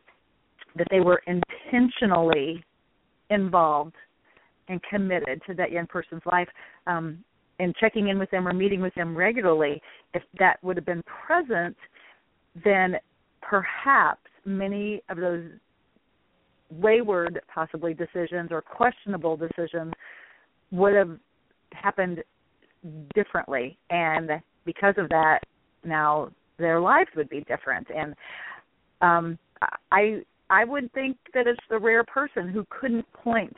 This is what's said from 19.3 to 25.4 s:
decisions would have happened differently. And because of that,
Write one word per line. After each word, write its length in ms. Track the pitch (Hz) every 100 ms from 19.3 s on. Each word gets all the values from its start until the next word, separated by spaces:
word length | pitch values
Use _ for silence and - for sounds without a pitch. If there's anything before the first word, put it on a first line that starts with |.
| 160
decisions 560 | 165 - 165 170 160 - - - - _ _ _ _
would 240 | 180 202
have 240 | 202 180 160 _ _ _ _ _
happened 500 | - 196 202 180 170 - _ _ _ _ _ 175 156 143
differently. 640 | 208 202 175 - 135 127 - -
And 400 | 175 165 160 160 156 - _ 170
because 280 | - 202 196
of 100 | 160
that, 320 | 160 156 151